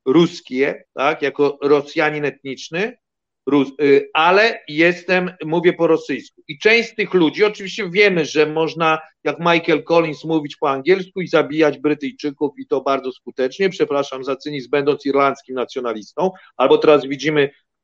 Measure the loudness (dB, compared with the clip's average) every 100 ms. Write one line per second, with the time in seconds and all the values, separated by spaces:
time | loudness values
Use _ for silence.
0 | 2 4 4 0 -8 -2 -2 -4 _ -2
1 | -2 0 -4 0 -2 0 2 2 2 -2
2 | -2 -2 -6 -6 -12 -12 -10 -6 -8 -10
3 | _ _ _ _ 0 0 0 0 2 2
4 | 2 0 4 4 2 -2 -8 0 0 0
5 | -2 -2 -2 -8 -4 0 0 2 2 2
6 | -2 -8 -10 _ -18 -2 2 2 0 -6
7 | -2 2 2 2 -2 -2 -10 -8 -4 2
8 | 2 2 0 0 0 0 -4 -2 0 0
9 | -4 _ -6 -2 0 0 2 0 2 0
10 | 0 -4 -4 -4 -4 -4 -4 -2 0 0
11 | -2 -8 0 0 0 0 0 0 -2 -2
12 | -6 -8 -10 -6 -8 -8 -6 -4 -2 -2
13 | -4 -12 -12 -4 -4 -2 -4 -2 -2 -2
14 | -4 -6 -6 -6 -6 -10 -4 0 0 -2
15 | 0 2 2 0 -8 -8 -6 -6 -6 -8
16 | -10 -4 -4 -6 _ -2 4 6 6 4
17 | 2 -4 -2 0 0 -4 _ _